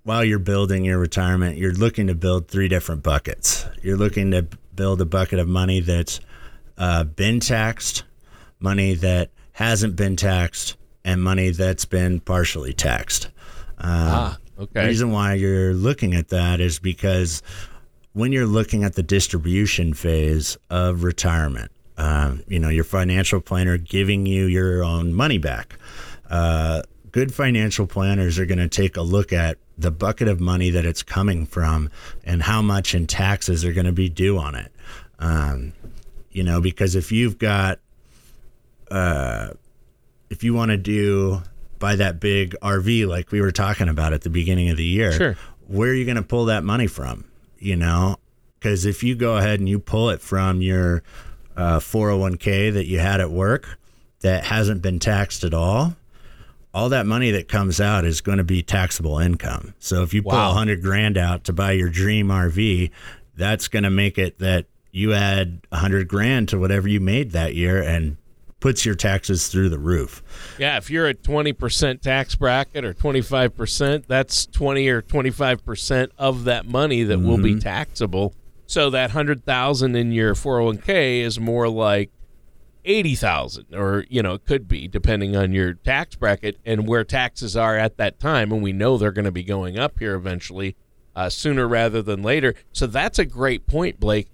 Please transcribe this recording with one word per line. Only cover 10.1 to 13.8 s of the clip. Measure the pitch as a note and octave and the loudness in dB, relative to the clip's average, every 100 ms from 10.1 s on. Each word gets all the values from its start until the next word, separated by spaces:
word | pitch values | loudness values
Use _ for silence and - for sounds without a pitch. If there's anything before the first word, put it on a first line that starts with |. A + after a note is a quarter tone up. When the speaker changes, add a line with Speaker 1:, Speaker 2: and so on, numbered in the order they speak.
| F#2 | 0
Speaker 1:
taxed, | G2 F#2 F2 - - - - - F#2 | 2 2 0 -4 -10 -10 -20 -10 -2
and | F2+ | 0
money | F#2 F#2+ F#2 | 2 2 0
that's | F2 F#2 F2+ - | 2 0 0 -2
been | F2+ F2+ F2+ | 0 2 0
partially | - F2+ E2+ E2 C2 | 0 0 0 -2 -6
taxed. | C2+ C#2 A#1 - - - - - - - | -2 0 -2 -2 -4 -6 -12 -16 -12 -12
Um, | - | -6